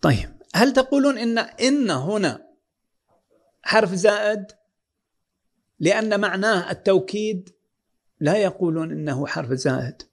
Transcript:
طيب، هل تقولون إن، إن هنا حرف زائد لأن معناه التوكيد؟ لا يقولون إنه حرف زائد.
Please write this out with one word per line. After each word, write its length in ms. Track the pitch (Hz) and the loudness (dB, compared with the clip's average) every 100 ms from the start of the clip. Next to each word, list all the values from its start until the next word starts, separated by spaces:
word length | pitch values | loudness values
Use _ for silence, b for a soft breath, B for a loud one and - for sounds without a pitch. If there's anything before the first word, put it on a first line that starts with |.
طيب، 280 | - 120 - - - 165 | 2 0 -2 -12 -6 2
هل 180 | 262 | 4
تقولون 440 | 262 262 277 277 254 | 4 2 2 2 0
إن، 200 | 233 226 | -2 -2
إن 520 | - - 240 285 233 | -4 -2 0 0 -2
هنا 580 | 139 143 214 175 107 - _ _ _ _ _ _ _ _ _ _ _ | -2 -2 -2 -2 -4 -14 _ _ _ _ _ _ _ _ _ _ _
حرف 300 | - 214 214 | 0 2 2
زائد 520 | 185 208 208 208 214 190 - _ _ _ _ _ _ _ _ _ _ _ _ | 0 0 0 -2 -4 -8 -20 _ _ _ _ _ _ _ _ _ _ _ _
لأن 400 | 160 208 220 202 | 0 2 2 0
معناه 520 | 202 185 208 202 175 | 0 0 0 0 -2
التوكيد؟ 800 | - - 190 185 208 214 196 - _ _ _ _ _ _ _ | -2 2 2 2 -4 -4 -4 -10 _ _ _ _ _ _ _
لا 180 | 147 202 | 0 2
يقولون 540 | 196 - 180 160 160 | 0 0 -2 -2 -4
إنه 360 | 156 151 131 143 | -6 -4 -4 -4
حرف 260 | - 123 | -6 -4
زائد. 480 | 135 139 131 120 - - | -2 0 -2 -4 -10 -20